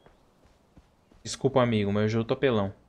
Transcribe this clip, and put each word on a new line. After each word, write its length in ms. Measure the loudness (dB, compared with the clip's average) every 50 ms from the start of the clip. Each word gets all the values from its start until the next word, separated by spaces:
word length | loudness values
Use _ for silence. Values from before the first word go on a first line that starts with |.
| -20 -20 -20 _ _ _ _ _ _ _ _ _ _ _ _ -20 -20 _ _ _ _ _ -20 -18 -14
Desculpa, 380 | -14 -6 -2 -2 0 2 2
amigo, 300 | 2 2 2 0 0 0 0
mas 120 | 0 0
hoje 120 | 0 0
eu 80 | -2 -2
tô 80 | -2 -2
apelão. 400 | 0 0 2 2 2 0 -2 -6 -10 _